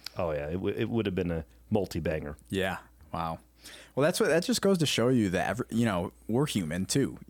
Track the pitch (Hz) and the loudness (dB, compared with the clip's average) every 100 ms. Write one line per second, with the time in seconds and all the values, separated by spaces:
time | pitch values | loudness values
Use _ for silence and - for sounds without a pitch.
0 | - - 87 76 73 90 98 107 110 113 | -16 -6 -4 -4 -4 -4 -2 -2 -2 0
1 | 104 92 87 82 - - - 110 92 90 | 0 0 -2 -2 -6 -14 -2 -2 0 -2
2 | 80 78 71 78 - 95 95 87 - - | -2 -2 -4 -12 -6 -2 -2 -4 -10 -20
3 | - 87 82 82 _ _ - - - - | -10 -6 -6 -6 _ _ -20 -20 -10 0
4 | 147 175 202 156 - 233 196 190 - - | 0 2 2 2 2 2 2 2 2 2
5 | 117 131 101 87 - 104 123 113 117 92 | 4 4 4 2 0 -2 -2 0 2 0
6 | 90 - - 110 147 - 80 85 95 139 | -2 -8 -2 0 2 0 0 -2 0 0
7 | 120 - | 0 -2